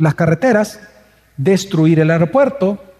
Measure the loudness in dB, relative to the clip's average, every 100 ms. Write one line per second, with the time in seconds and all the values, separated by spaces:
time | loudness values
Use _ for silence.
0 | -2 0 0 0 0 0 -2 -8 -20 _
1 | _ _ _ -4 0 0 0 0 2 2
2 | 2 0 0 0 0 0 -4 -6 -12 _